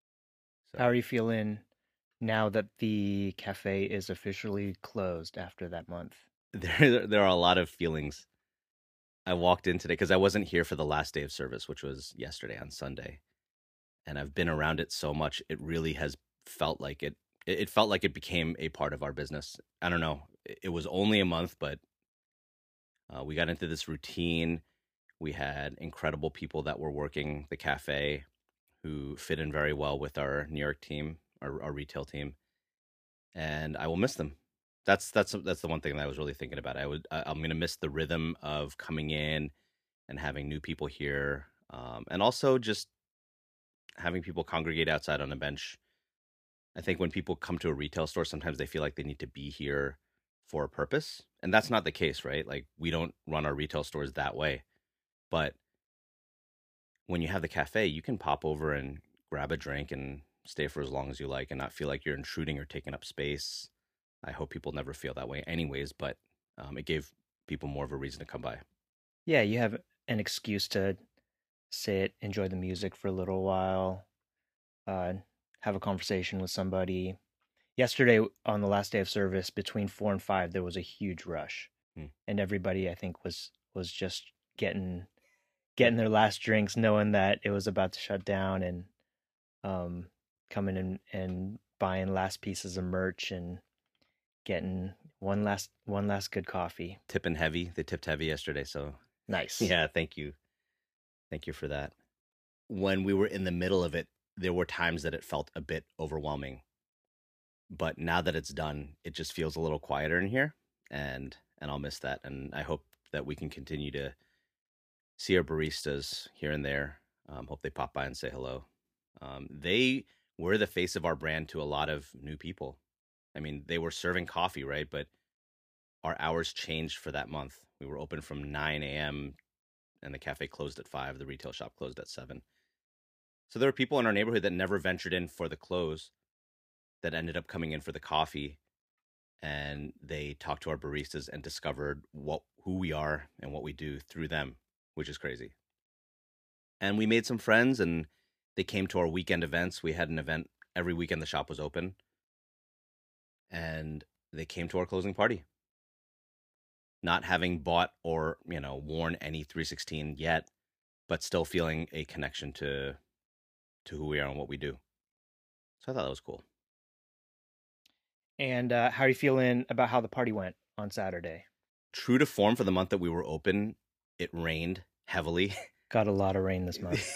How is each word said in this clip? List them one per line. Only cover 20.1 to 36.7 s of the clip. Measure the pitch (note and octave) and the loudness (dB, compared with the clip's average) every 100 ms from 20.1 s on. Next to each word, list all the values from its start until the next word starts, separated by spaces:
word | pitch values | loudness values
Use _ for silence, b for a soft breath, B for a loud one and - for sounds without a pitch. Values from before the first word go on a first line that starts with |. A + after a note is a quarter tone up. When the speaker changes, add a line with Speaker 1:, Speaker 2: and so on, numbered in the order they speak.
| C#2+ C#2+ _ - | -2 -6 _ -14
Speaker 1:
It, | - | -8
it | F#2+ | -4
was | E2+ D#2+ | -4 -2
only | F#2 G#2 G#2+ | 2 6 6
a | F#2 | 6
month, | E2 F2 - | 2 -2 -4
but, | C#2+ D2 _ _ _ _ _ _ _ _ _ _ _ _ _ | -6 -6 _ _ _ _ _ _ _ _ _ _ _ _ _
uh, | C2+ | -10
we | C#2 | -4
got | D#2 E2 | 0 2
into | E2+ E2+ | 2 -2
this | D#2+ - | -2 -4
routine. | D#2+ - - E2+ E2 E2 E2 - _ _ _ _ _ | -6 -6 -2 2 2 2 0 -4 _ _ _ _ _
We | D#2+ | -6
had | C#2+ C#2 C#2+ C#2 - | -4 -4 -4 -6 -8
incredible | E2 - D#2 D2+ D#2 | -12 -2 -2 0 -2
people | - D2+ D#2 | -4 -6 -4
that | C#2+ D2+ | -4 -4
were | D#2 | -4
working | C#2+ D2 D2+ D2 D2 D2 | -4 -4 -2 -4 -4 -6
the | C#2+ | -6
cafe | D#2+ C#2 - C#2+ D2 C#2+ - _ _ _ _ _ | -2 -2 -2 0 0 -2 -6 _ _ _ _ _
who | D#2+ D2+ C#2 C#2+ | -8 -6 -6 -10
fit | - D#2 | -6 -4
in | D#2 | -2
very | D2 D2+ | 0 0
well | D2 D2 C#2+ | 2 0 -2
with | C#2+ D2 | -4 -2
our | C#2 C#2+ D2 | -2 -2 -2
New | D2+ | -2
York | D2 C#2 | -2 -4
team, | - D2 D2+ D#2+ _ _ | -6 -6 -6 -8 _ _
our, | C#2 C#2 | -8 -6
our | D2+ | -6
retail | C#2+ C#2+ D2 C#2 | -6 -8 -8 -8
team. | D2 C#2+ C#2+ _ _ _ _ _ _ _ _ _ | -6 -8 -10 _ _ _ _ _ _ _ _ _
And | E2 D#2 D2+ D#2 D2+ | -6 -4 -2 -4 -2
I | D#2 | -2
will | E2+ | 2
miss | B2+ - | 2 2
them. | D2 C#2+ _ _ _ _ - | -6 -6 _ _ _ _ 4
That's, | G2 - | 4 6
that's, | G#2+ G2 | 2 2
that's | G2+ F2 E2+ | 0 -2 -2
the | E2 | 0
one | D#2+ | -2
thing | D2 C#2+ | 0 -2
that | |
I | D2 | -2
was | C2+ | -2
really | D2 | -4
thinking | C2+ C2+ C#2 | -4 -6 -6
about. | C#2+ | -6